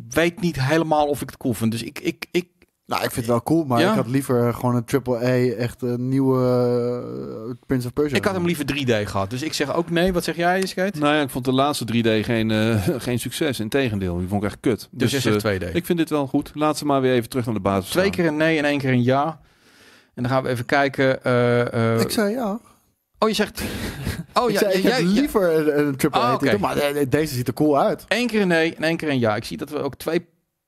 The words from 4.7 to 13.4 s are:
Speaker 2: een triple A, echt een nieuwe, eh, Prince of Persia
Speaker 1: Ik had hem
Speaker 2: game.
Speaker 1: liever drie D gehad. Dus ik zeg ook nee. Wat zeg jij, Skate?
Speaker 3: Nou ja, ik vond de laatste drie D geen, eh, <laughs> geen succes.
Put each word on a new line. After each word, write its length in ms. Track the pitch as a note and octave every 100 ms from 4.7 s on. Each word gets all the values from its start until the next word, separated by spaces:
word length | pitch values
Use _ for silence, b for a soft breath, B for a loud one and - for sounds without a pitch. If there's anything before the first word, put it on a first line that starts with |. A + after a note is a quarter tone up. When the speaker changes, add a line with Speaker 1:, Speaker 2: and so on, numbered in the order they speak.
| A#2+
Speaker 2:
een 80 | A2+
triple 300 | C3+ A#2+ A#2+
A, 380 | B2 B2+ B2 G#2+
echt 260 | A#2+ -
een 280 | B2 A#2+ B2+
nieuwe, 360 | C3+ C3+ C3 B2+ B2 B2 B2 A#2+ B2 A#2+ B2+ C3+ A#2+ A2+
eh, 160 | B2+ -
Prince 200 | C3 A#2+
of 60 |
Persia 240 | - D3 -
Speaker 1:
Ik 60 |
had 100 | G#3
hem 80 | F#3+
Speaker 2:
game. 20 | F3
Speaker 1:
liever 180 | D#3+ C#3
drie 200 | C#3 B2 G#2+ G2+
D 40 |
gehad. 200 | G2 F#2+
Dus 120 | B2+
ik 120 | D#3
zeg 200 | - C#3
ook 160 | E3+ E3+
nee. 240 | E3+ F#3
Wat 100 | F3
zeg 120 | E3 D#3+
jij, 300 | E3+ F#3 F#3+
Skate? 340 | - F#3+ D#3
Speaker 3:
Nou 160 | D3 D3+
ja, 60 |
ik 80 | C#3
vond 160 | C3+ B2+
de 60 |
laatste 340 | C3 C#3+ C#3+ A2+
drie 180 | A#2 A2+ A2
D 40 | G2+
geen, 260 | A2+ A2
eh, 360 | G#2+ A2 A2+ F#2
<laughs> 180 | C3+ B2
geen 120 | A#2+
succes. 400 | C3 -